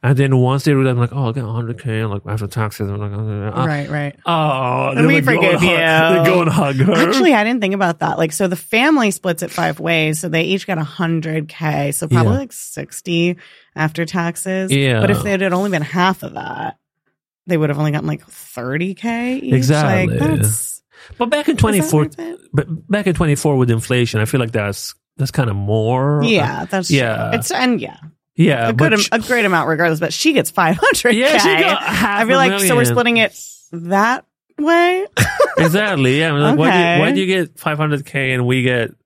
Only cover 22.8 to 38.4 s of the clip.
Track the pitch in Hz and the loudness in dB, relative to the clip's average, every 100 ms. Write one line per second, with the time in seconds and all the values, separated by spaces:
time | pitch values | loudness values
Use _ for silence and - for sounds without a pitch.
22.8 | - 202 196 160 165 143 156 139 123 113 | -4 -2 0 0 2 2 2 2 2 0
23.8 | - 123 120 110 107 139 117 113 101 98 | 0 0 2 0 0 0 0 -2 -4 -6
24.8 | - - _ - 135 - 123 98 101 110 | -10 -16 _ -6 -4 -2 -2 -2 0 0
25.8 | 110 127 139 147 240 208 - - 170 196 | 2 0 2 2 2 2 0 -4 -4 -4
26.8 | 175 139 120 110 110 233 - - 247 226 | 0 0 0 -2 -2 -4 -4 -2 0 0
27.8 | - - 156 _ _ - 170 135 113 117 | -4 -12 -20 _ _ 2 2 4 0 2
28.8 | 156 214 196 226 220 247 208 175 160 156 | 2 2 0 -2 0 0 2 2 0 0
29.8 | 170 160 165 - 311 269 143 - 170 - | 0 0 -4 -2 0 0 0 0 2 2
30.8 | 480 - 247 220 262 311 - - 370 - | 2 2 2 2 2 2 2 2 2 0
31.8 | - 180 214 202 226 269 262 196 190 - | -2 -2 0 0 2 2 2 2 2 2
32.8 | 123 120 240 233 220 - - - _ 170 | 2 2 2 2 0 -2 -20 -20 _ -12
33.8 | 170 196 220 262 - _ _ - 294 339 | -2 0 2 -2 -6 _ _ -4 2 2
34.8 | 349 370 403 - - 784 539 - 165 180 | 2 0 -4 -2 -2 2 0 2 2 2
35.8 | 214 175 127 139 160 143 147 269 156 180 | 0 0 2 2 2 2 2 4 4 4
36.8 | 170 170 156 - 185 190 170 - 165 147 | 4 4 2 0 0 0 -2 -4 -6 -2
37.8 | 151 147 143 139 131 127 | -2 -2 -4 -4 -2 0